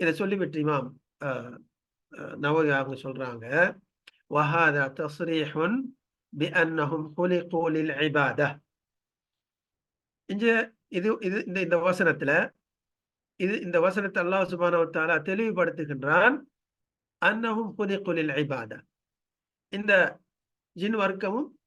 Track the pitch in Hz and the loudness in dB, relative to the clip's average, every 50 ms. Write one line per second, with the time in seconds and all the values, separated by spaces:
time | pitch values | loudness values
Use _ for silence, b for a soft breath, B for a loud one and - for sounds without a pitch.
0 | 175 165 160 - 202 196 208 190 180 151 147 156 147 156 147 139 127 120 - - | -2 -2 0 0 -2 -2 0 -2 -2 -4 -2 -2 -2 0 0 -2 -2 -6 -12 -18
1 | _ _ _ - 151 139 127 120 117 123 120 - - _ _ _ _ _ _ _ | _ _ _ -10 -8 -6 -6 -6 -8 -12 -18 -20 -20 _ _ _ _ _ _ _
2 | _ _ - - - - - - 143 147 151 160 156 147 139 139 135 135 135 - | _ _ -18 -14 -14 -14 -10 -4 -2 0 2 2 4 2 2 0 0 -4 -8 -10
3 | - 135 131 131 131 123 120 117 113 120 139 160 180 196 185 - _ _ _ _ | -10 -10 -10 -8 -10 -10 -10 -12 -8 -2 2 2 2 2 2 -6 _ _ _ _
4 | _ b b b b - 147 147 151 147 156 170 165 156 143 143 135 135 135 - | _ b b b b -2 0 2 2 2 2 4 4 4 4 2 0 -2 -2 -6
5 | 160 147 147 - 170 165 165 160 151 147 - 151 160 185 226 269 269 - - _ | -8 -8 -6 -6 -4 -2 -2 -2 -2 -2 -2 -2 0 0 0 -2 -4 -6 -12 _
6 | _ _ _ _ _ _ - 143 156 175 156 185 165 160 160 156 147 135 160 156 | _ _ _ _ _ _ -4 -2 -2 0 2 2 2 2 2 -2 -2 -2 -2 -4
7 | 156 151 151 - 175 180 180 175 170 175 175 165 170 165 156 160 151 156 139 139 | -6 -6 -4 -2 0 2 2 0 -2 -2 -2 -2 0 0 0 0 0 -2 0 0
8 | 156 151 143 151 143 127 113 147 147 139 147 - _ _ _ _ _ _ _ _ | 0 2 2 2 2 2 2 0 0 0 -2 -6 _ _ _ _ _ _ _ _
9 | _ _ _ _ _ _ _ _ _ _ _ _ _ _ _ _ _ _ _ _ | _ _ _ _ _ _ _ _ _ _ _ _ _ _ _ _ _ _ _ _
10 | _ _ _ _ _ - 190 202 233 233 226 226 233 - _ _ _ - - 180 | _ _ _ _ _ -8 -4 0 2 4 4 4 2 -2 _ _ _ -6 -6 -2
11 | 180 214 226 226 208 185 190 220 - - 180 190 180 165 175 170 170 185 180 - | 0 0 0 0 -2 -2 -2 -2 -4 -4 -2 -2 0 2 2 2 4 2 2 4
12 | - 165 143 147 143 139 151 170 220 - _ _ _ _ _ _ _ _ _ _ | 2 2 2 2 2 2 2 2 2 0 _ _ _ _ _ _ _ _ _ _
13 | _ _ _ _ _ _ _ - 185 190 214 - - 175 175 170 165 190 185 208 | _ _ _ _ _ _ _ -4 -2 -2 -2 -2 -4 0 2 4 4 4 2 0
14 | 202 196 196 202 175 175 190 196 185 185 185 170 175 175 175 170 165 160 165 165 | -4 -2 -2 -2 0 0 2 0 0 0 -2 0 0 2 4 2 2 0 0 -2
15 | 160 165 170 156 151 196 190 208 226 220 190 180 175 165 160 165 156 147 143 131 | 0 2 0 0 0 -2 -2 -2 -2 -2 0 0 0 0 0 -6 -6 -6 -6 -4
16 | 131 143 156 180 202 240 285 285 - _ _ _ _ _ _ _ _ _ _ _ | 0 2 4 6 6 6 4 2 -6 _ _ _ _ _ _ _ _ _ _ _
17 | _ _ _ - 170 185 214 226 233 226 214 220 226 196 - - 208 190 196 196 | _ _ _ 0 0 0 0 0 -2 -2 -2 -2 -4 -6 -4 -4 -2 -2 -2 -4
18 | 196 180 170 165 156 151 135 147 147 135 135 123 113 110 - - - _ _ _ | -2 -2 -2 0 0 -2 0 -2 -2 -2 -4 -6 -8 -10 -14 -16 -18 _ _ _
19 | _ _ _ _ _ _ _ _ _ _ _ _ _ - - 196 214 208 202 185 | _ _ _ _ _ _ _ _ _ _ _ _ _ -10 -10 -6 0 4 4 6
20 | 165 - - - _ _ _ _ _ _ _ _ _ _ - 170 185 214 226 214 | 4 4 0 -8 _ _ _ _ _ _ _ _ _ _ -10 -4 -2 -2 0 2
21 | 196 196 190 196 220 190 202 247 302 - _ _ _ | 0 0 0 -2 -4 -4 -2 -2 -4 -6 _ _ _